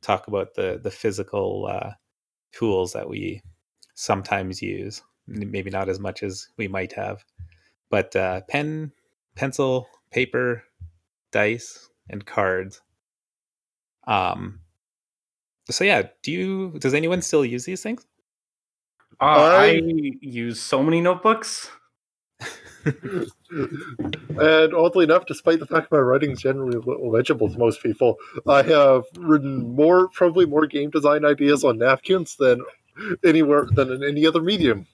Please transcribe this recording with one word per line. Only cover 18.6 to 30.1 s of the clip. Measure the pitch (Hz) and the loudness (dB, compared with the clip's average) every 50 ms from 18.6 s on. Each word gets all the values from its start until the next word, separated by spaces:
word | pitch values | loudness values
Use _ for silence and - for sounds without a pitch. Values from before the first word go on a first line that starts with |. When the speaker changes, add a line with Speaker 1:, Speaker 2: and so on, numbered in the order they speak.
| _ _ _ _ _ _ _ _ _ _ _ _ | _ _ _ _ _ _ _ _ _ _ _ _
Speaker 2:
Uh, | - | 2
I | 147 151 147 151 160 175 190 - | 4 6 6 6 8 8 8 6
Speaker 3:
I | - 165 165 165 165 165 160 147 139 131 131 | 6 4 4 0 0 -2 -2 -4 -4 -8 -10
Speaker 2:
use | - 135 120 120 117 120 117 113 | -14 -10 -8 -6 -6 -6 -6 -8
so | - - - 131 139 | -4 -2 0 0 2
many | 156 165 170 | 2 2 2
notebooks. | 170 175 185 180 - 220 226 226 - - - - - - - | 2 0 0 2 2 0 0 0 -4 -10 -10 -12 -12 -16 -20
Speaker 3:
<laughs> | _ _ _ _ _ _ _ _ _ _ _ _ _ - - - - - - - - _ 156 139 - - 135 196 180 - - - _ _ _ 170 | _ _ _ _ _ _ _ _ _ _ _ _ _ -16 -16 -16 -16 -20 -20 -20 -6 _ -6 -6 -6 -10 -8 -6 -6 -6 -8 -10 _ _ _ -6
And | 156 135 - - - - - 123 - - - - - - - - - 156 160 160 156 160 160 160 | -6 -6 -6 -6 -12 -14 -14 -12 -10 -10 -10 -10 -10 -10 -10 -2 0 2 4 6 6 4 4 4
oddly | 170 165 175 175 190 170 | 2 2 2 4 4 4
enough, | 151 160 180 - - | 4 4 2 2 -2
despite | 147 - - - 165 165 | -12 -2 0 0 0 0
the | 151 - | 0 0
fact | 175 165 160 - | -2 -2 0 2
my | 165 151 | 2 2
writing's | 131 123 127 139 143 147 131 123 | 4 4 4 2 2 -2 -4 -2
generally | - 135 135 139 135 127 120 117 113 | -2 -2 -2 -2 -4 -4 -4 -4 -4
le-, | 127 131 - 127 120 | -4 -6 -4 -4 0
legible | 110 113 123 - 151 113 110 101 | 0 0 2 2 0 0 0 -2
to | 90 110 | 0 0
most | 120 113 107 - - | 0 0 0 0 -4
people, | 120 107 _ 135 120 110 - - - - 127 - - | -6 -2 _ 2 2 2 0 -8 -14 -14 -10 0 4
I | 143 139 135 | 4 4 6
have | 156 165 147 143 139 135 127 123 - _ 175 | 6 6 6 8 6 6 4 2 -4 _ -10
written | 175 160 156 151 135 139 135 131 123 117 120 | 0 2 2 2 2 -2 -6 -6 -6 -6 0
more, | 135 151 160 180 180 185 | 2 4 6 6 6 4
probably | 185 | 2